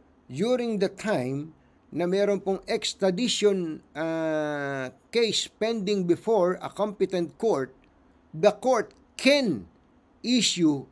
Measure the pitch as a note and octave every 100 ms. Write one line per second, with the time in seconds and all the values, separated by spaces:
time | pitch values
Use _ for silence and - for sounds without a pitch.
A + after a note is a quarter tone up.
0 | _ _ - B2+ G#3+ B3 A#3 G#3+ F#3+ -
1 | G#3 F#3 B2+ C#3 D#3+ - _ _ _ -
2 | F3 F#3+ G3+ G3 F#3+ F#3+ - A3 - -
3 | F#3+ F#3 B3 - G#3 G3 E3+ D3+ - C#3+
4 | E3 E3 D#3+ D#3 D3+ D3 C#3 C#3 B2+ -
5 | _ A3+ A3+ F#3 - - A3 A#3 F#3+ G3+
6 | F3 E3+ - A3+ F3+ F3+ - - G#3+ -
7 | F#3 F#3 E3+ - A3+ D3+ C3 - _ _
8 | _ _ _ D#3 G3+ F#3 B3 B3 - -
9 | _ - C4 C#4+ B3 B2+ E2+ _ _ _
10 | _ _ A3 B3 - - E3 C#3+ C3